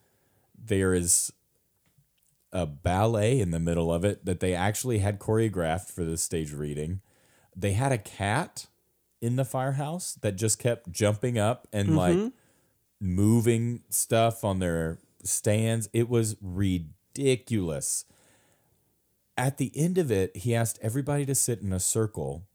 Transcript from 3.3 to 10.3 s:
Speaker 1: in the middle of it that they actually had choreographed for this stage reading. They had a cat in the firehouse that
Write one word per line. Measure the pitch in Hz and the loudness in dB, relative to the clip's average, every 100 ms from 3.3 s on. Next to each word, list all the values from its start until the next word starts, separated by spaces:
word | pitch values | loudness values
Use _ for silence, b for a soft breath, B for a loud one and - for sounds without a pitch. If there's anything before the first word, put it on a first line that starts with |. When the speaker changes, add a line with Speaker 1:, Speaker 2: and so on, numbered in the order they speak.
| 135 | 2
Speaker 1:
in | 92 | 2
the | 82 | 0
middle | 82 85 82 | 0 2 2
of | 85 | 2
it | 101 - 92 | 0 -2 -4
that | 87 | -2
they | 92 | 0
actually | 87 98 107 127 110 | 0 0 -2 -2 0
had | 101 101 | 0 -2
choreographed | - 110 113 92 80 85 - | 0 0 0 0 -2 -2 -4
for | - | -6
this | 82 80 | -4 -4
stage | - 85 78 | -4 -4 -4
reading. | 73 73 73 76 95 b b b b b 92 | -6 -6 -6 -6 -6 b b b b b -6
They | 101 | -2
had | 98 135 | 0 0
a | 123 | -2
cat | - - 98 120 175 - - _ _ _ _ - | -4 -4 -2 -2 -4 -10 -18 _ _ _ _ -6
in | 117 123 | -2 -2
the | 131 | -2
firehouse | 135 135 139 147 175 - - | -2 -2 -2 -4 -6 -8 -4
that | 107 | -4